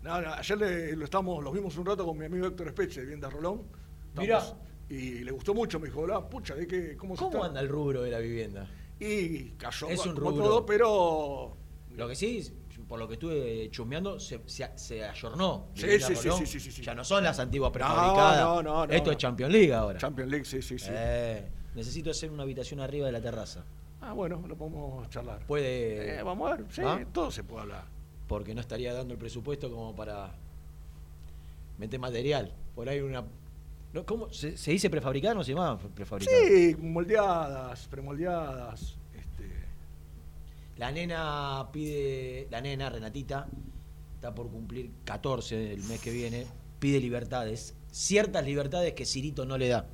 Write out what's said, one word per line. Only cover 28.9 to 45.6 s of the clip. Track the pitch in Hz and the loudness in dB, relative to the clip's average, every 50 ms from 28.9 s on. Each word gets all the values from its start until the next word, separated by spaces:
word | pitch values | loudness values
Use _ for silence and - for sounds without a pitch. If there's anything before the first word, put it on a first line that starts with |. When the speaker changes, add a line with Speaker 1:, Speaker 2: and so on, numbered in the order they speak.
| 123 | -2
Speaker 2:
dando | 123 127 123 120 | -4 -4 -6 -6
el | 104 | -6
presupuesto | 117 117 117 120 113 139 143 143 143 127 | -8 -8 -8 -6 -4 -4 -4 -4 -4 -6
como | 117 117 113 110 107 | -6 -6 -8 -8 -6
para | 92 107 107 104 101 98 95 95 - - - - - - - - - - - - - - - - - - - - - - - - - - - - - | -6 -6 -6 -6 -6 -8 -8 -10 -12 -14 -12 -12 -12 -14 -14 -14 -14 -14 -14 -12 -14 -14 -14 -14 -14 -12 -12 -12 -12 -12 -14 -12 -12 -12 -12 -10 -8
meter | 104 110 113 131 | -8 -6 -6 -4
material. | 127 127 123 117 123 143 147 135 110 92 - - - - - | -4 -2 -2 0 2 4 4 2 2 -2 -6 -8 -8 -8 -6
Por | - 117 131 | -6 -4 -2
ahí | 139 143 | -2 -2
una, | 139 135 131 127 117 - - - - - - - - - - - - - - | -2 -2 -4 -4 -6 -8 -12 -14 -16 -16 -14 -14 -14 -14 -14 -14 -14 -8 -8
no, | 156 185 | -6 -2
¿cómo? | - 208 233 220 - | -2 -2 -2 -2 -6
¿Se, | - - 147 151 170 | -6 -6 -6 -6 -6
se | - - - | -4 0 2
dice | 151 196 - 190 | 2 4 4 4
prefabricada | 151 151 117 135 131 139 143 208 233 | 2 4 2 2 0 2 4 4 2
o | 208 | 2
no | 160 | 2
se | 117 131 | 0 2
llama | 165 185 160 120 - | 2 2 2 0 -2
prefabricada? | 87 104 - - - - - - - 523 523 508 440 370 | -4 -8 -8 -8 -8 -6 -4 -2 4 8 10 10 12 12
Speaker 1:
Sí, | 202 185 175 170 160 156 | 12 12 12 12 8 6
moldeadas, | 160 165 160 170 170 170 214 214 202 196 180 170 160 143 139 131 131 127 123 - - - | 0 -2 0 0 4 6 6 6 8 6 6 4 2 0 -2 -4 -6 -6 -8 -10 -10 -10
premoldeadas, | 135 135 135 139 143 143 170 180 175 165 160 143 131 127 120 117 110 - - - - - - - - - | -8 -8 -6 -6 -4 -2 0 0 0 0 0 -2 -4 -6 -8 -8 -8 -8 -8 -8 -8 -10 -12 -14 -14 -12
este. | - - - - - - - - - - - - - - - - - - - - - - - - - - - - - - - - | -10 -8 -8 -8 -8 -6 -6 -6 -6 -8 -8 -10 -12 -14 -14 -16 -16 -16 -16 -14 -14 -14 -14 -12 -14 -14 -14 -14 -14 -14 -8 -6
Speaker 2:
La | 117 123 | -4 -4
nena | 139 160 175 175 170 165 160 151 147 147 143 139 135 135 135 - 147 | -2 -2 -2 -2 0 0 0 0 0 0 0 -2 -2 -2 -4 -4 -4
pide, | 151 151 151 147 147 139 139 135 131 131 127 127 131 139 - | -4 -4 -2 0 0 0 0 0 -2 -4 -4 -6 -6 -8 -6
la | 117 117 | -6 -4
nena, | 127 139 139 135 139 135 | -2 -2 -2 -2 -2 -4
Renatita, | 117 113 110 110 110 143 135 - 135 139 147 - - - - - - - - - - - - - - | -4 -4 -6 -6 -6 -6 -6 -4 -4 -4 -4 -6 -8 -8 -10 -10 -10 -12 -12 -12 -14 -14 -12 -12 -12
está | - 120 120 113 | -8 -8 -8 -6
por | 117 120 117 | -6 -6 -6
cumplir | 113 113 113 98 113 123 123 - - - - | -6 -8 -8 -6 -6 -6 -6 -8 -10 -12 -8
catorce | - 101 104 - 139 131 120 113 - 113 110 | -6 -6 -2 0 0 0 0 0 -2 -2 -2